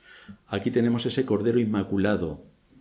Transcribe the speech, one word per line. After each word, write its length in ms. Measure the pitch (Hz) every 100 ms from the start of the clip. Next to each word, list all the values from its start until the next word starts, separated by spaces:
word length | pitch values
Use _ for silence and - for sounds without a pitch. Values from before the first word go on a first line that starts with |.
| - - - - -
Aquí 240 | 101 104
tenemos 340 | 120 117 117 120
ese 200 | - 131
Cordero 340 | 131 107 120
Inmaculado, 840 | 113 107 92 98 98 101 85 73 - _ _ -